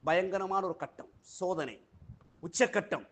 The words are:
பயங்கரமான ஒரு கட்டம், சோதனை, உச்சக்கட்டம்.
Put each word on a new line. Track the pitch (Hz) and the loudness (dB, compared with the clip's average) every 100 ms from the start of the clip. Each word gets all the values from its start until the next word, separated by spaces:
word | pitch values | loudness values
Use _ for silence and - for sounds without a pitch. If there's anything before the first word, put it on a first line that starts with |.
பயங்கரமான | 147 170 190 190 190 190 190 | 4 4 4 0 0 0 0
ஒரு | 165 | -4
கட்டம், | 143 - - - - | -8 -10 -20 -20 -20
சோதனை, | - 180 180 139 107 _ - - - - - | -4 -2 0 -2 -6 _ -20 -20 -20 -20 -14
உச்சக்கட்டம். | 165 - 240 208 202 147 - | -8 2 2 2 -2 -6 -8